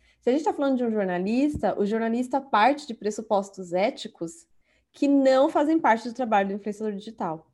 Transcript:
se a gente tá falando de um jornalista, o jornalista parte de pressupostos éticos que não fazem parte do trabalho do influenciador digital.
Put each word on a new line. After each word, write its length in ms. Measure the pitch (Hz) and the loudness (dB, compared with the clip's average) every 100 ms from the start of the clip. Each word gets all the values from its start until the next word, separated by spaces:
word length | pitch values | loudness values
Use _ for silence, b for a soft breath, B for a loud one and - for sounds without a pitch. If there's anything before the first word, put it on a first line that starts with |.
| _ _ | _ _
se 80 | 240 | 0
a 20 | |
gente 140 | 277 403 | 0 0
tá 80 | |
falando 240 | 381 277 254 | 0 0 0
de 80 | 240 | 0
um 60 | |
jornalista, 840 | 214 190 180 190 240 294 294 196 - | -2 -2 -2 -2 0 0 0 -2 0
o 80 | 202 | 0
jornalista 540 | 220 226 233 247 277 | 0 0 -2 -2 -4
parte 480 | 277 214 233 294 - | 0 4 4 2 -6
de 60 | |
pressupostos 800 | 226 202 214 214 202 196 - 180 | -8 -8 -6 -2 -2 -2 -8 -6
éticos 760 | 180 220 - - - 165 - _ _ _ _ _ | -2 -2 -2 -12 -12 -12 -12 _ _ _ _ _
que 140 | - 285 | -2 2
não 400 | 277 262 262 320 | 4 6 4 4
fazem 320 | 320 294 320 | 2 2 2
parte 260 | - 226 240 | 2 2 0
do 80 | |
trabalho 360 | 226 233 208 196 | -6 0 2 0
do 60 | 202 | -2
influenciador 380 | 208 202 220 | -8 -6 -6
digital. 540 | 196 226 220 185 160 - | -8 -10 -8 -6 -6 -12